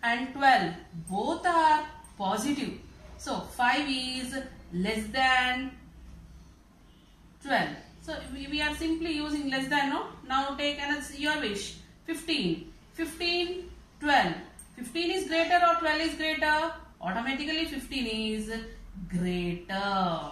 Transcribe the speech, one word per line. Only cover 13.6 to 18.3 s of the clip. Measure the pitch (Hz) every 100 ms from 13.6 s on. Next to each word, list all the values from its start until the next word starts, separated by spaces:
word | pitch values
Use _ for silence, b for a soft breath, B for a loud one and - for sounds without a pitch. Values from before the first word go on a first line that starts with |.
| 349 - - -
twelve. | 294 277 180 170 - - - -
Fifteen | 240 330 339
is | 381 277
greater | 320 330 349
or | 349 339
twelve | 320 311
is | 320
greater? | 294 311 311 302 311 330 - - -
Automatically, | - 196 247 269 294 320
fifteen | 320 262 247 269 233
is | 220 220